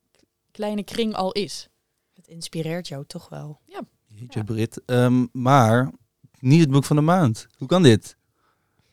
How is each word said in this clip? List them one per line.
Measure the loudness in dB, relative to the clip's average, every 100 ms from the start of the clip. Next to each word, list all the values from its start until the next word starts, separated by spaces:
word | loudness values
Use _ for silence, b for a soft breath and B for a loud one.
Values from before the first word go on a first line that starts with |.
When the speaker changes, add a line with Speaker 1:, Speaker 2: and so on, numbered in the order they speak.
| _ _ _ _ _
Speaker 1:
kleine | -10 -8 -6
kring | -6 -6 -4 -4
al | -4
is. | -4 -8 -10 -18 _ _ _ _ _ _
Speaker 2:
Inspireert | -18 -12 -8 -6 -8 -10
jou | -14 -14
toch | -16 -16
wel. | -16 -16 -18 _
Speaker 1:
Ja. | -18 -18 _ _
Speaker 3:
Jeetje, | -20 -12 -8
Speaker 2:
Ja. | -6
Speaker 3:
Brit. | -4 -6 -8 -4
Ehm, | 0 2 2 0
maar | -4 2 4 4 2 0 -6 _ _ _ _
niet | 2 4
het | 6
boek | 2 2
van | 2
de |
maand. | 2 2 2 -2 -8 -14
Hoe | -2
kan | 4
dit? | 6 6 2 -20 _ _ _ _ _ _ _